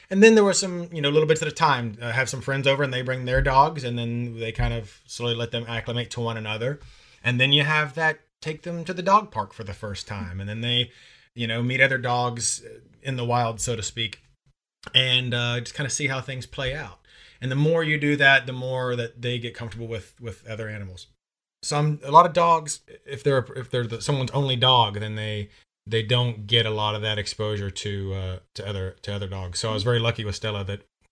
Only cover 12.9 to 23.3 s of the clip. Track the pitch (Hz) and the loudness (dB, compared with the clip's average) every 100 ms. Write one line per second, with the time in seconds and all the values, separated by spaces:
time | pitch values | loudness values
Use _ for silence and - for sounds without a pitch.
12.9 | _ 135 127 120 120 117 110 - 113 101 | _ -8 -4 0 0 0 -2 -4 -4 -6
13.9 | - 113 - _ _ _ _ _ _ - | -6 -6 -8 _ _ _ _ _ _ -2
14.9 | 127 131 127 127 120 120 120 120 - 135 | 0 2 0 0 -2 -2 -4 -6 -8 -6
15.9 | - 143 131 131 131 123 - 131 143 113 | -2 -2 -4 -6 -10 -10 -6 -6 -6 -10
16.9 | - _ - - - 127 135 151 165 160 | -16 _ -20 -20 -8 -2 2 4 4 2
17.9 | 151 147 147 139 135 123 127 127 127 127 | 2 2 6 6 6 4 -8 -4 -4 -2
18.9 | 120 117 123 120 123 117 - 117 98 113 | -4 -6 -6 -4 -4 -6 -10 -12 -10 -8
19.9 | 113 - - 117 95 113 110 110 107 95 | -10 -12 -14 -14 -12 -12 -10 -8 -10 -12
20.9 | 90 - _ _ _ _ - - 147 151 | -14 -20 _ _ _ _ -12 -4 0 0
21.9 | 147 135 151 175 165 170 165 156 - _ | 0 6 8 8 6 4 4 0 -12 _
22.9 | - - 139 147 | -20 -14 -4 2